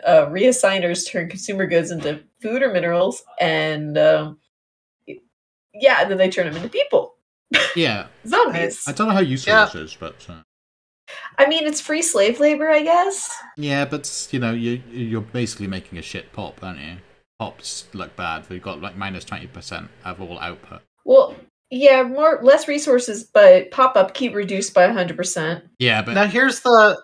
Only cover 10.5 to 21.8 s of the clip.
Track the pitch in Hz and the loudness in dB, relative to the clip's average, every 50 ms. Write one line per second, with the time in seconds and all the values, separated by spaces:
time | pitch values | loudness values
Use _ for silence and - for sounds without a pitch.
10.5 | _ _ _ _ _ _ _ _ _ _ _ - - - - - - - 277 285 | _ _ _ _ _ _ _ _ _ _ _ -20 -18 -18 -18 -10 2 2 2 2
11.5 | 320 320 302 302 302 - - - 302 320 339 330 - 202 196 220 240 285 285 302 | 2 -2 -2 -4 -4 -6 -6 -4 -4 -4 -2 -2 0 2 2 2 2 2 2 2
12.5 | 302 294 311 320 311 302 294 330 339 349 370 392 392 - - - - - - - | 2 2 0 2 2 2 2 2 2 2 2 0 -4 -6 -10 -12 -12 -14 -18 -20
13.5 | _ 156 147 143 139 143 143 135 151 147 - - - - - - - 131 120 113 | _ -8 -4 -2 -2 -2 -2 -2 -6 -8 -8 -10 -10 -10 -10 -6 -6 -4 -2 -2
14.5 | 117 117 117 117 120 127 127 120 117 123 120 113 113 110 104 110 - 123 120 107 | -4 -2 -4 -4 -4 -6 -8 -14 -10 -8 -6 -6 -4 -6 -6 -6 -6 -6 -6 -6
15.5 | - - 101 95 95 92 - - - 85 80 - - 95 - - - - 98 73 | -6 -10 -8 -8 -8 -10 -12 -14 -16 -16 -14 -12 -14 -14 -14 -14 -14 -12 -12 -12
16.5 | - - 98 92 87 73 71 78 85 90 92 _ _ _ _ _ _ _ 113 - | -14 -14 -16 -14 -14 -14 -16 -16 -16 -18 -20 _ _ _ _ _ _ _ -12 -12
17.5 | - - - - - - - _ - 98 87 78 _ - 90 85 82 82 - _ | -12 -14 -16 -14 -14 -14 -16 _ -14 -14 -14 -14 _ -10 -8 -8 -8 -10 -12 _
18.5 | 92 90 - 98 90 73 87 101 87 98 98 98 95 90 - - 107 87 - - | -16 -14 -12 -12 -12 -12 -14 -14 -12 -10 -10 -10 -10 -12 -14 -14 -14 -14 -14 -16
19.5 | - 87 - - - 82 82 - _ _ _ 92 90 95 95 85 87 85 78 87 | -20 -20 -16 -14 -14 -14 -14 -16 _ _ _ -16 -14 -14 -14 -14 -12 -12 -12 -12
20.5 | 87 - - - 82 82 _ _ _ _ _ - 262 269 - - - - - _ | -12 -14 -18 -20 -20 -20 _ _ _ _ _ 6 6 6 6 4 -4 -14 -20 _
21.5 | _ _ _ _ 262 254 | _ _ _ _ -6 4